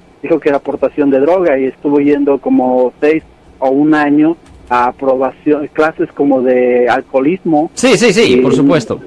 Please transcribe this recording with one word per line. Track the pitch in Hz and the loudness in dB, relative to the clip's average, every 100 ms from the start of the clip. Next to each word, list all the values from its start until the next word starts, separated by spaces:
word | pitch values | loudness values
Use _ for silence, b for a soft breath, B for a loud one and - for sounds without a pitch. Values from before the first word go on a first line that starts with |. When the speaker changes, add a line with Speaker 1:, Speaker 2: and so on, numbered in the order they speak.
| _ _ | _ _
Speaker 1:
dijo | 143 160 | -4 -2
que | 151 | 0
era | 139 | -2
portación | - 131 131 - 143 | -4 -4 -4 -2 0
de | 131 | 0
droga | 143 185 175 135 | 2 0 0 0
y | 131 | -2
estuvo | - 147 143 | -4 -2 0
yendo | 143 143 143 139 | 0 0 0 -2
como | 131 131 127 127 127 - | 0 0 0 0 -2 -2
seis | 151 160 - _ - - | -2 -2 -6 _ -20 -6
o | 135 | -2
un | 135 151 151 | 0 0 0
año | 143 147 151 170 - - - | 0 2 0 -2 -10 -20 -4
a | 123 123 | -2 -2
aprobación, | - 135 131 131 - 151 147 143 | -2 -2 0 -2 -4 -2 -2 -2
clases | - 156 - 165 | -2 -2 -2 -6
como | - 143 135 | -2 0 0
de | 127 127 123 123 120 | 0 0 2 2 0
alcoholismo. | 123 - 135 139 185 180 151 160 | -2 -2 -2 -2 -2 -2 -2 -2
Speaker 2:
Sí, | - 254 190 | -2 0 2
sí, | 240 | 2
sí, | 190 202 | 2 2
Speaker 1:
Y | 123 | 2
Speaker 2:
por | 127 131 | 2 2
supuesto. | 143 165 120 - | 2 0 -2 -8